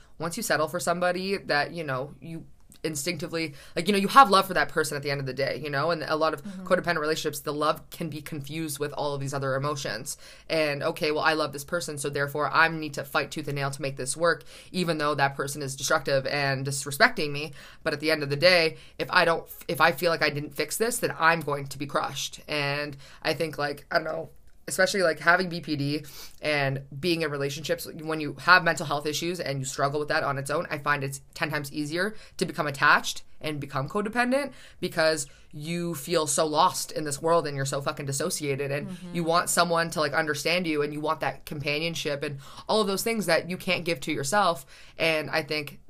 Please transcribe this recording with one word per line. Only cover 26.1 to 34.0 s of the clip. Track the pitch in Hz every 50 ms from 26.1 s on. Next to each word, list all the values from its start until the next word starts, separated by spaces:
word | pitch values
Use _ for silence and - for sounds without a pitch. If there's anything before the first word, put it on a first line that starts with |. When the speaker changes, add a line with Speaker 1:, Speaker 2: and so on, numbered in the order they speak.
| - - - - - -
Speaker 1:
and | - 151 151 143 139 135 135 135 139 - 147 139
being | 160 180 170 165
in | 160 151
relationships, | 143 139 139 139 139 160 147 - 170 170 - - - 165
when | 156 156 160 160
you | 151 147 139 -
have | - 170 180 180 165
mental | 170 160 - 170
health | 147 147 151 147
issues | 151 147 - 170 170 180 170
and | - 135 139 139
you | 131
struggle | 135 - - 143 143 143 147
with | 147 -
that | 151 156 131
on | 139 135 139
its | 139 139
own, | 147 165 175 -
I | 156 151
find | 139 147 143 143 139
it's | 139 139 - - - -
ten | - 165 156
times | 156 147 143 139
easier | - 151 151 147 160 170 185 214 214 - - - - -
to | 185
become | 156 151 170 156
attached | 147 139 139 151 147 170 - - - - - - - - - -
and | 156 151 143
become | 147 - - 135 139 -
codependent, | - 208